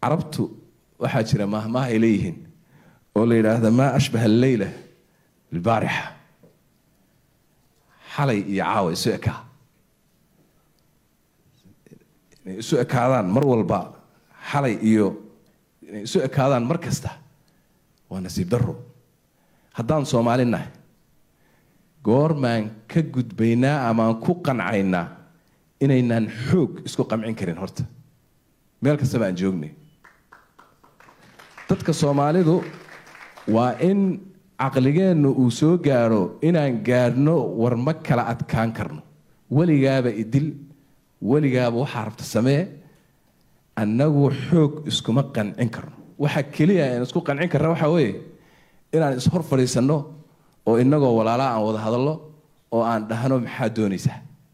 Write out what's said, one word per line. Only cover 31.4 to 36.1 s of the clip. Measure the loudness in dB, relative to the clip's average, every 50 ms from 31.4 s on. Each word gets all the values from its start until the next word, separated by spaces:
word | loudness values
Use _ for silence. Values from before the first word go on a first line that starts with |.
| -20 -20 -20 -20 -4
Dadka | -2 -2 -2 0 -4 0
Soomaalidu | 0 2 2 2 2 2 2 4 4 4 4 4 2 0 -4 -14 -18 -20 -20 -20 -20 -20 -20 -20 -20 -20 -20 -20 -16 -4 0
waa | 2 2 2 2 0 0
in | 2 2 2 2 2 0 0 -4 -8 -16 -20 -20 _ _ _ _
caqligeennu | -4 -2 0 2 2 4 4 4 4 4 4 4 4 4 4
uu | 4 2 2
soo | 2 2 4 4 4 4
gaaro | 2 2 4 4 4 4